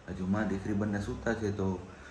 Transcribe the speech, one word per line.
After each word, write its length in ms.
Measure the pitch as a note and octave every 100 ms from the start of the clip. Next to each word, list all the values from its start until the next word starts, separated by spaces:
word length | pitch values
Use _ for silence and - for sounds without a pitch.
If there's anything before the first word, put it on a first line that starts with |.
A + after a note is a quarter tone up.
| -
હજુ 160 | F#2+ F#2
મા 180 | G#2
દીકરી 300 | G2 F#2+ G#2+
બંને 280 | G2+ G#2 G2+
સૂતા 320 | G#2+ B2 A#2
છે 180 | A2 G#2
તો 280 | G2 F#2+ F#2 - - -